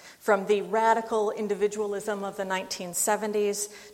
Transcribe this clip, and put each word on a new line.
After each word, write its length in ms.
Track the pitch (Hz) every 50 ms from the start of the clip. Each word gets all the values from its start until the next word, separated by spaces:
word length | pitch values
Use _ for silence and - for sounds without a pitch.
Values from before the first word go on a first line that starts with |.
| - - - -
from 280 | - - 214 190 190 -
the 140 | 214 202 196
radical 680 | 180 190 220 226 226 226 233 226 233 240 220 208 208
individualism 920 | 214 - 214 202 202 185 202 208 208 214 214 202 202 196 196 - 208 196 196
of 120 | 196 196
the 100 | - 196
nineteen 480 | 190 190 185 190 190 - - 190 175 170
seventies 760 | - - - 208 202 208 214 208 214 208 208 202 202 - - - - - -